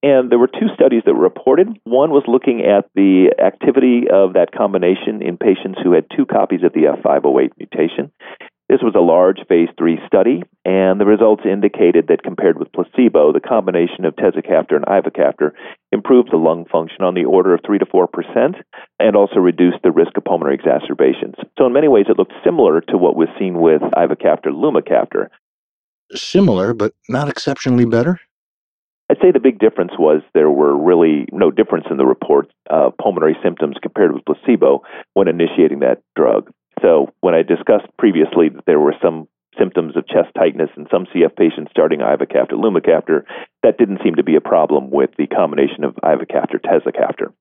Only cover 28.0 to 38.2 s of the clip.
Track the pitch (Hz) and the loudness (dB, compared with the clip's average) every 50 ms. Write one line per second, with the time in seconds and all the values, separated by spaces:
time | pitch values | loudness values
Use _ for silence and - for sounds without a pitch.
28 | 123 156 180 175 _ _ _ _ _ _ _ _ _ _ _ _ _ _ _ _ | 0 0 -2 -4 _ _ _ _ _ _ _ _ _ _ _ _ _ _ _ _
29 | _ _ - - - 185 175 131 113 131 120 101 104 110 - - 92 87 - - | _ _ -4 0 2 2 2 4 2 0 0 2 0 0 0 0 -6 -6 -4 -2
30 | 82 78 76 78 - _ _ 85 76 76 73 69 73 71 71 71 76 85 90 85 | 2 2 2 2 -2 _ _ 2 2 2 2 2 2 2 2 2 2 2 4 4
31 | 85 80 76 73 67 - - 90 98 82 71 - 110 - - 82 - - 82 69 | 4 2 2 0 -4 -6 -4 0 0 0 2 0 -2 0 -2 -6 -4 -6 -4 -2
32 | 67 65 65 - - - 73 71 69 - _ _ _ - 76 80 71 64 - _ | 0 0 0 -2 0 0 0 0 0 -2 _ _ _ -4 -2 0 0 0 -2 _
33 | - 107 98 87 80 78 80 - - 90 87 - 80 76 69 - - - _ - | -4 -4 -2 0 0 0 -2 0 -4 -6 -4 -2 -6 -6 -6 -8 -12 -10 _ 0
34 | 104 82 71 62 - - 76 - _ - 120 92 - 67 69 71 - - - - | 0 0 0 -2 -4 -6 -6 -6 _ -2 0 2 2 2 2 0 -2 -12 -20 -20
35 | - _ _ - 98 87 80 85 85 82 - - 87 78 - 71 71 64 62 - | -20 _ _ -2 0 0 0 -2 -2 -2 0 0 0 0 0 0 -2 -2 -2 -2
36 | _ _ _ - 78 60 55 50 - _ _ _ _ _ _ - - 101 82 78 | _ _ _ -2 0 0 0 0 -4 _ _ _ _ _ _ -2 0 2 2 2
37 | 69 - _ _ - 90 85 82 82 - 85 82 - - 113 104 - - _ _ | 2 -2 _ _ -2 0 2 2 2 0 -2 -4 0 0 0 0 0 -6 _ _
38 | - 110 95 82 | 0 0 2 2